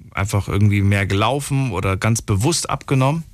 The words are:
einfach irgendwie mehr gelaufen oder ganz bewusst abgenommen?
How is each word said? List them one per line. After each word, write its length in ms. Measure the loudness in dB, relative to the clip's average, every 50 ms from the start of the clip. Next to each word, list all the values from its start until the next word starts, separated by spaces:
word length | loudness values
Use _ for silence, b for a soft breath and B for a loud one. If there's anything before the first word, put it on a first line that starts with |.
| -20 -10
einfach 360 | -6 -6 -4 -2 -2 -2 -2
irgendwie 340 | -2 0 2 2 2 4 2
mehr 240 | 2 2 2 2 0
gelaufen 680 | 0 0 0 2 0 0 -2 -2 -2 -2 0 0 -2
oder 240 | -2 -2 -2 -2 -2
ganz 260 | 0 0 0 0 0
bewusst 480 | 0 0 0 2 2 2 0 0 -2 -4
abgenommen? 540 | -6 -6 -4 -2 0 2 2 2 0 -2 -6 -10